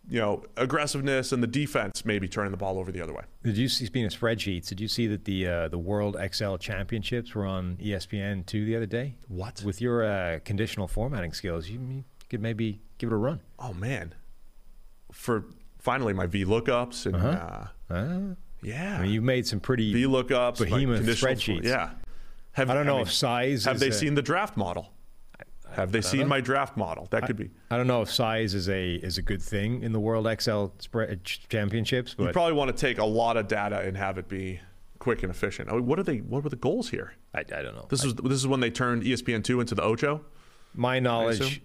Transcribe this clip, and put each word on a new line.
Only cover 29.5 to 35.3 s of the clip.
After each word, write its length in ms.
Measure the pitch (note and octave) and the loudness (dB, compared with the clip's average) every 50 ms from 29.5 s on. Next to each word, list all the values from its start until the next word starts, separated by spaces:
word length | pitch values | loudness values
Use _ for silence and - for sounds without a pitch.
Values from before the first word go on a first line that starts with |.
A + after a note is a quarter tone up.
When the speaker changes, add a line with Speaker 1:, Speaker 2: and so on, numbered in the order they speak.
| G#2+ G2+ G2+ A2 B2 B2 A2 | 0 0 0 0 0 -2 -2
Speaker 2:
in 80 | A#2 | 0
the 80 | A2 A2 | 0 0
World 260 | G#2 A2 A2+ A2 A2 | 2 2 2 2 2
Excel 460 | A2+ A2 - - A#2+ G#2+ G#2 G2+ F#2 - - | 0 0 0 0 0 2 2 0 -2 -4 -12
spread, 420 | - - - A2+ A2 - G#2+ F2+ F2 | -16 -6 -2 -2 -2 -2 -4 -6 -6
ch-, 240 | - - - - - | -8 -8 -8 -6 -2
Championships, 680 | - A2 G#2 G2 G#2 A#2 G#2+ - C3 B2 A#2+ - - - | 0 0 0 2 0 0 0 2 0 0 0 -4 -2 0
Speaker 1:
You 60 | G2 | 0
Speaker 2:
but 80 | F2 | 2
Speaker 1:
probably 220 | F2 F#3 E3+ E3 D#3+ | 4 4 4 4 4
wanna 180 | D3 C#3 B2+ | 2 2 2
take 260 | - - D3+ C3 A#2 - | 2 2 2 2 2 2
a 60 | G#2+ | 2
lot 320 | A2 G#2+ A2+ A2+ A2+ A2+ | 2 4 4 4 4 2
of 100 | A2+ G#2+ | 2 2
data 320 | G2 A2 G#2 G#2 G#2 G2+ G2 | 2 0 0 0 0 -2 -2
and 160 | F#2 F#2+ F#2 | -2 -2 -2
have 220 | F#2+ G2+ F#2+ F#2+ F#2 | -2 -2 -2 -2 -4
it 100 | F2 - | -6 -6
be 300 | G2 F#2+ F#2+ F#2+ F2+ E2+ - - - - - - - - | -6 -6 -4 -6 -6 -8 -12 -16 -20 -20 -20 -20 -18 -4
quick 240 | - B2+ A#2 - | 0 0 0 0
and 80 | - F#2 | 0 -4